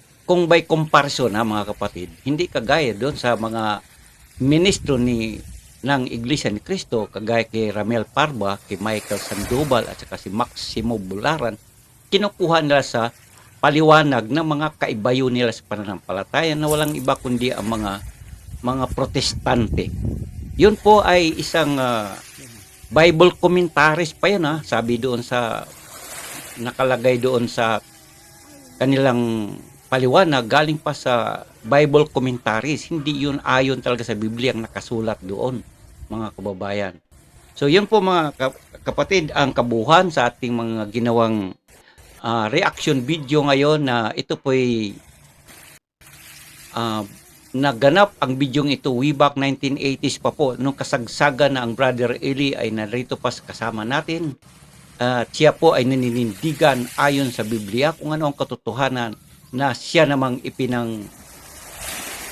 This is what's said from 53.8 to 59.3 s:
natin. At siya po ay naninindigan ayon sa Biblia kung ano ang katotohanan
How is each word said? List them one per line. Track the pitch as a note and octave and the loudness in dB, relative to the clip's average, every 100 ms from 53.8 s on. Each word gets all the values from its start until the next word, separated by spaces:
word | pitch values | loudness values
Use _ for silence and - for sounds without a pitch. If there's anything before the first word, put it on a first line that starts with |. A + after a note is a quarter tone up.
| A2 | -4
natin. | C#3+ D#3 E3 D#3+ B2+ - - - - - - | -4 -4 -6 -6 -8 -18 -20 -20 -20 -18 -4
At | B2 B2 A2+ | -2 -2 -4
siya | - D3+ - | 4 4 6
po | - | 4
ay | - B2 | 4 2
naninindigan | C3+ B2+ A#2+ A#2 F#2+ D#3+ D3 D3+ B2+ A#2+ - | 0 0 0 -2 -2 -4 2 2 2 -2 0
ayon | C#3+ C#3 C3+ | 2 2 -2
sa | B2 | -4
Biblia | G#2+ A2+ G2+ A#2 D3 D#3+ | -4 -4 -4 0 0 -2
kung | D3+ | -6
ano | D#3 D3+ | -2 -2
ang | C#3+ | -2
katotohanan | C3+ A#2+ - A2+ C3+ B2+ A#2 G#2+ - | -6 -6 -8 -4 -2 -2 -6 -8 -18